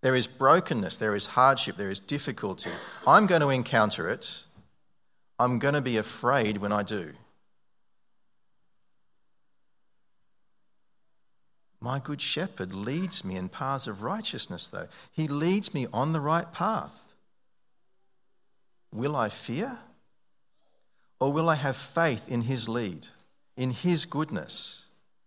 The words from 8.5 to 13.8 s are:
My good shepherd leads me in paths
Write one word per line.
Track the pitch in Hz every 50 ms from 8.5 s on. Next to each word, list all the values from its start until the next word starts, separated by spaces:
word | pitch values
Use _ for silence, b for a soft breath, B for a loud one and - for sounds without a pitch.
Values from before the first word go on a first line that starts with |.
| _ _ _ _ _ _ _ _ _ _ _ _ _ _ _ _ _ _ _ _ _ _ _ _ _ _ _ _ _ _ _ _ _ _ _ _ _ _ _ _ _ _ _ _ _ _ _ _ _ _ _ _ _ _ _ _ _ _ _ _ _ _ _ _ _ _
My | 113 120 131 139
good | - - 147 -
shepherd | - - - - 180 196 - - 95 92 95
leads | 95 104 110 139 165 185 180 - - -
me | 95 92
in | 92 92 92
paths | - - 139 131 139 135